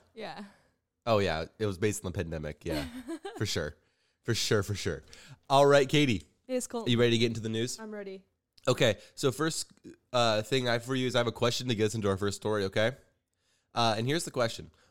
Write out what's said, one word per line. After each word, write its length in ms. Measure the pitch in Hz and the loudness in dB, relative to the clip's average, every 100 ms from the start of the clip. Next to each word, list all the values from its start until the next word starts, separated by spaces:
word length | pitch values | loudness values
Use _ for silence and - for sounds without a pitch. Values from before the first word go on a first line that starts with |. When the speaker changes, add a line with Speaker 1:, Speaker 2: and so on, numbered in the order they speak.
| _ | _
Speaker 1:
Yeah. 260 | - 202 156 202 - _ _ _ _ - | -14 -14 -12 -16 -20 _ _ _ _ 0
Speaker 2:
Oh, 140 | 110 | 2
yeah. 240 | 95 80 82 - | 2 0 -6 -4
It 60 | 107 | -4
was 120 | 90 | -2
based 280 | 107 101 92 | -2 -2 -4
on 80 | |
the 40 | 85 | -4
pandemic. 440 | 82 80 76 76 | -4 -6 -8 -8
Yeah, 180 | - 78 - 247 247 | -6 -4 -6 -10 -12
Speaker 1:
<laughs> 280 | 330 392 440 | -12 -12 -6
Speaker 2:
for 80 | 107 | -4
sure. 300 | 107 76 - _ _ _ _ | -4 -6 -8 _ _ _ _
For 100 | - | -4
sure, 300 | 113 - 110 | -2 0 0
for 100 | 98 | 0
sure. 300 | 101 101 71 - - - - - | -4 -6 -8 -10 -20 -20 -20 2
All 160 | 139 143 | 6 8
right, 240 | 143 131 | 6 6
Katie. 340 | 147 147 110 - _ - | 4 2 0 -4 _ -8
Speaker 1:
Yes, 180 | 254 - | -6 -6
Colton. 220 | 233 214 | -6 0
Speaker 2:
Are 40 | |
you 60 | 120 | 4
ready 140 | 120 | 4
to 60 | 117 | 4
get 80 | 120 | 2
into 140 | 113 | 0
the 80 | 110 | -4
news? 280 | 110 127 - | -2 -4 -6
Speaker 1:
I'm 140 | 220 | -12
ready. 280 | 208 196 190 - _ _ _ - | -14 -14 -16 -18 _ _ _ -2
Speaker 2:
Okay, 280 | 127 127 101 - | 2 2 2 -6
so 180 | - 139 | -2 0
first, 400 | 123 156 - - _ - - _ | 0 -2 -4 -8 _ -20 -20 _
uh, 300 | 127 117 107 | 2 2 2
thing 260 | 110 135 123 | 2 0 2
I 40 | |
have 100 | 120 | 0
for 120 | 113 131 | -2 -2
you 100 | 127 | 0
is 100 | 120 | 0
I 40 | |
have 80 | 117 | 0
a 40 | |
question 360 | 110 120 - 123 | 0 0 0 -2
to 80 | 110 | 0
get 100 | 107 | 0
us 80 | |
into 160 | 113 101 | 0 0
our 80 | 95 | 0
first 200 | 101 95 | -2 -4
story, 260 | 107 107 | -2 -2
okay? 300 | 95 107 110 139 _ _ _ _ _ _ _ - | -2 0 0 -2 _ _ _ _ _ _ _ -2
Uh, 180 | 117 107 | 0 0
and 120 | 120 | 0
here's 160 | 156 | -2
the 80 | - | -2
question. 400 | 135 117 - 82 _ _ | -2 -2 -2 -14 _ _